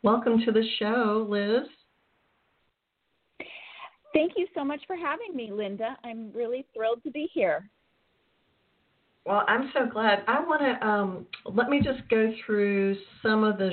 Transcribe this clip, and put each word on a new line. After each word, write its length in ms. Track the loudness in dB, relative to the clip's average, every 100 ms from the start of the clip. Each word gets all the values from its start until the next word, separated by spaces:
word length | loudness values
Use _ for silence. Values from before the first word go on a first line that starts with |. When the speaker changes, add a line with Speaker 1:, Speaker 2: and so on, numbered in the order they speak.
Speaker 1:
Welcome 420 | 4 4 4 4 4
to 60 |
the 160 | 2 2 -2
show, 480 | 0 0 2 0 0
Liz. 380 | -2 2 0 -2 -16 _ _ _ _ _ _ _ _ _ _ _ _ _ _ _ _ -16 -16 -18 -18 -20 _ _
Speaker 2:
Thank 200 | 0 0 -2
you 120 | -6 -4
so 80 |
much 180 | -6 -8 -10
for 80 | -8
having 400 | -6 -6 -8 -10
me, 160 | -8
Linda. 440 | -6 -6 -6 -8 -8
I'm 280 | -14 -14 -12
really 320 | -8 -6 -6 -8
thrilled 300 | -4 -4 -2
to 80 | -6
be 180 | -8 -6
here. 380 | 0 0 0 -6 _ _ _ _ _ _ _ _ _ _ _ _ _ _ _ 0
Speaker 1:
Well, 180 | 0 4
I'm 220 | 0 0
so 120 | 0 0
glad. 380 | 2 2 2 2
I 160 | 0
wanna, 360 | 2 2 2 0
um, 460 | 0 0 0 -4 -12 -14 -4
let 240 | 0 2
me 100 | 2
just 280 | 2 -2 0
go 240 | 2 2 0
through 540 | -2 0 2 2 2 0 -6 -6
some 220 | 0 4
of 140 | 4 2
the 120 | 0